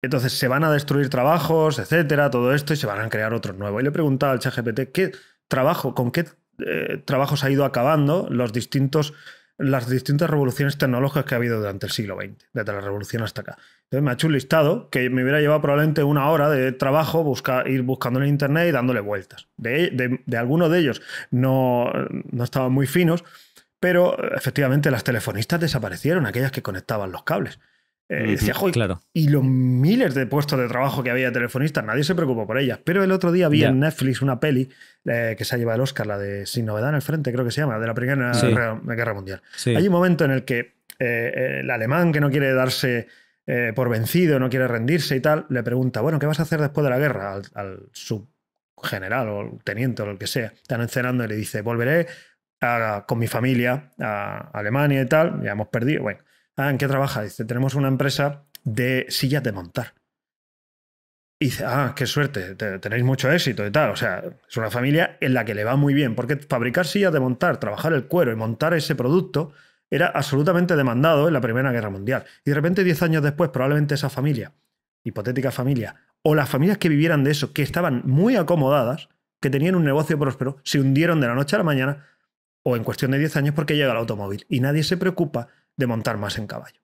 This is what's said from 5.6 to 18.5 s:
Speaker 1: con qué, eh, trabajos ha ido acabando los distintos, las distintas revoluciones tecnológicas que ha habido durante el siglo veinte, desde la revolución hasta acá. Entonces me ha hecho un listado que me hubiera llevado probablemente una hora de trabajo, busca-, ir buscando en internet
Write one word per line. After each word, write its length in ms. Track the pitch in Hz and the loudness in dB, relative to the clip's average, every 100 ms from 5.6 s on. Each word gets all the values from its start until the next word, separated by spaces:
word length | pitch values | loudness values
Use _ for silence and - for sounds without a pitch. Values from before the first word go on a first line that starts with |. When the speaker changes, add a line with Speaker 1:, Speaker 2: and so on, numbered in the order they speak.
| 135 175 135 123 | 2 0 -2 -2
Speaker 1:
con 160 | 120 | -2
qué, 140 | 165 170 _ _ - - | -2 -4 _ _ -10 -6
eh, 360 | - - - - | -4 -4 -6 -2
trabajos 380 | 143 143 143 | 0 2 0
ha 60 | 139 | 2
ido 160 | 139 135 | 2 2
acabando 640 | 120 127 156 143 170 - | 2 2 4 4 2 0
los 240 | 120 123 | -2 -2
distintos, 600 | 113 113 139 135 156 147 - - - _ _ | -2 -4 -2 2 2 0 -6 -20 -20 _ _
las 320 | 135 135 117 | 0 0 0
distintas 400 | 127 127 143 165 | -2 0 0 2
revoluciones 480 | 151 135 - 139 143 | 2 2 2 -2 2
tecnológicas 480 | 139 120 139 147 131 | 0 2 0 0 0
que 100 | 123 | 0
ha 20 | |
habido 220 | 120 113 | 0 -2
durante 260 | 104 98 101 | -2 -6 -6
el 60 | |
siglo 240 | - 104 95 | -6 -6 -6
veinte, 300 | 98 104 _ | -10 -14 _
desde 180 | 123 107 | -6 -4
la 80 | 101 | -4
revolución 440 | 101 101 101 117 | -4 -6 -6 -6
hasta 180 | 107 - | -6 -8
acá. 160 | 101 - - _ | -12 -16 -20 _
Entonces 200 | _ 131 | _ 0
me 80 | 147 | 0
ha 20 | |
hecho 140 | 120 165 | 0 2
un 60 | |
listado 560 | 143 131 160 147 120 - | 0 2 2 4 2 -2
que 200 | 135 127 | -2 0
me 120 | 127 | 0
hubiera 180 | 127 151 | 2 2
llevado 200 | 147 151 | 4 2
probablemente 400 | 147 143 156 151 | 2 2 2 2
una 260 | 143 143 139 | 2 2 4
hora 200 | 160 147 | 4 4
de 220 | 143 131 | 2 0
trabajo, 520 | 127 135 143 147 165 156 | 0 2 2 2 0 0
busca-, 420 | 123 - 127 - | -2 0 0 0
ir 140 | 131 | 0
buscando 400 | 127 127 127 127 | 0 -2 0 0
en 60 | 139 | 2
internet 400 | 143 143 | 2 2